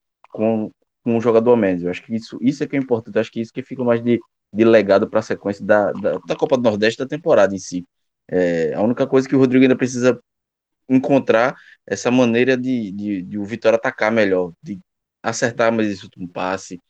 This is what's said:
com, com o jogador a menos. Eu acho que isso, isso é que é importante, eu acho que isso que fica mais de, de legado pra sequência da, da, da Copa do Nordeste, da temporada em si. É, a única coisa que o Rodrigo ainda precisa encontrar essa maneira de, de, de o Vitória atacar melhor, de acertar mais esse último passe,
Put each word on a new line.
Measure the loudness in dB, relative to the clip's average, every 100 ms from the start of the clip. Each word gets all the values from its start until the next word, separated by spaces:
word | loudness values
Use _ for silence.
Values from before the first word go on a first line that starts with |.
| _ _ _
com, | -4 -2 -2 -6 _ _ _
com | -2 0
o |
jogador | 2 2 4
a | 4
menos. | 2 0
Eu | -4
acho | -8
que | -8
isso, | -10 -8 -2
isso | -2 -2
é | -4
que | -4
é |
importante, | -2 -4 -2
eu | -4
acho | -4
que | -6
isso | -8
que | -10
fica | -12 -4
mais | -2 0
de, | 0 -2 -4 _ _
de | 2
legado | 6 6 4 2 2
pra | -2
sequência | -4 -6 -6 -6
da, | 0 2 2
da, | -2 -4 -4 -6
da | -4
Copa | 0 2
do |
Nordeste, | 0 2 -2 -2
da | -8
temporada | -6 2 4 2
em | 0
si. | -8 -10 -12 _ _ _ -4
É, | -2 0 0 -2
a | -2
única | -2 0 0
coisa | 0 2
que | 2
o |
Rodrigo | 4 4
ainda | 4 2
precisa | -2 0 0 0 _ _ _ _ _ _ 0
encontrar | 0 2 0 2 2 2 -4 -20 _ -10
essa | -4 0
maneira | 2 2 2 2 0
de, | -2 -4 -6
de, | -8 -6 -6
de | -8 -10
o |
Vitória | -8 -2 0 0
atacar | -2 -2 -2
melhor, | 0 2 0 -2 -8
de | -14 -14 _ _ _ _
acertar | -8 -4 -4 0 0
mais | 0 -2
esse | -4
último | -12 -16 -12
passe, | -8 -6 -6 -10 -18